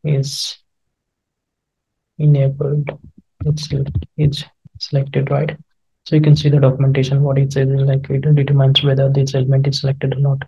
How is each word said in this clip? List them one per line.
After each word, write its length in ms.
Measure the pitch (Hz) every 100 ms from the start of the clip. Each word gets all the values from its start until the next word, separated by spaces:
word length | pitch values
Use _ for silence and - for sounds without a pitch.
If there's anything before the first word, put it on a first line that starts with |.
is 520 | 151 139 135 - - - _ _ _ _ _ _ _ _ _ _ _ _ _ _ _ -
enabled, 800 | 151 143 135 135 139 151 143 - - - _ _
it's, 240 | 147 151 - 139 139 - -
it's 300 | - 147 147 - _ _ -
selected, 500 | - 143 139 139 139
right? 280 | 139 151 156 - _ _ _
So 100 | -
you 60 | 156
can 160 | 151 147
see 100 | 143
the 140 | 143
documentation. 640 | 135 - 135 135 127 139
What 160 | 143 135
it 120 | 139
says 160 | 139 135
is, 140 | 135
like, 280 | 139 135 135
it 120 | 135 151
determines 460 | 147 135 139 135 135
whether 260 | 143 135 135
this 260 | 139 135
element 320 | 135 131 135 139
is 140 | 135
selected 320 | 135 139 139
or 40 | 131
not 240 | 139 135